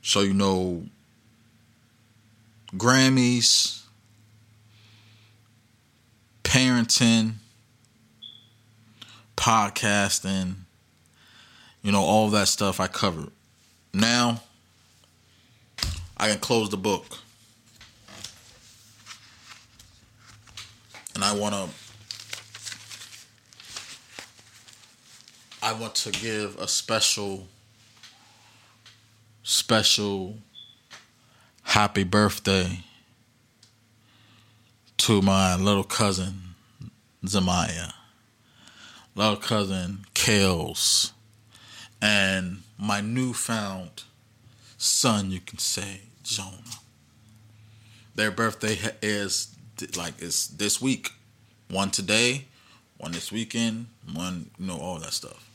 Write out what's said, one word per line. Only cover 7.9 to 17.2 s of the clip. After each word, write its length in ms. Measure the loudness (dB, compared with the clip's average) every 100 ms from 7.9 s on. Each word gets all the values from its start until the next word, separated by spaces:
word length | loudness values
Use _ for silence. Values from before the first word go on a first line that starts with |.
| _ _ _ -20 -20 _ _ _ _ _ _ -20 -20 _ 0
podcasting, 1200 | 4 4 4 0 2 2 2 0 -2 -2 -2 -6 -14 _ _ _ _ _ _ -20 -20 -20 -20 _
you 100 | 0
know, 100 | 2
all 280 | 4 4 4
that 180 | 4 2
stuff 320 | 2 0 0
I 80 | -2
covered. 420 | 0 -2 -2 -8 _ _ _ _ _ _
Now, 480 | 0 2 4 2 0 -6 _ _ _ _ _ _ _ _ _ _ _ _ -6 -6 -6 -10 -2
I 140 | 0
can 100 | 0
close 300 | 2 2 2
the 80 | -2
book. 400 | 0 0 -2 -18